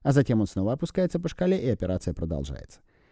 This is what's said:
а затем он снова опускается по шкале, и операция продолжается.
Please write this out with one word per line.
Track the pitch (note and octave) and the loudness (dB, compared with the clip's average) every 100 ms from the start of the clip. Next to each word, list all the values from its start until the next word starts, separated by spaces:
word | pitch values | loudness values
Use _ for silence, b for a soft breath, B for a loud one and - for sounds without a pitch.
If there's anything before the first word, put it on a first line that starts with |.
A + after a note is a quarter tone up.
а | C#3 | 4
затем | C#3 C3+ A2+ | 4 4 2
он | G2+ | 2
снова | - G2 | 0 -2
опускается | C3+ E3+ - F3+ F3 | -2 -2 0 0 -2
по | F3 | -6
шкале, | - F3+ F#3+ | -2 0 2
и | C3 | 0
операция | G#2 F2+ F#2 - | 0 0 -2 -2
продолжается. | - E2 D2+ C#2+ C2 - - _ _ _ | -4 -4 -4 -4 -8 -12 -20 _ _ _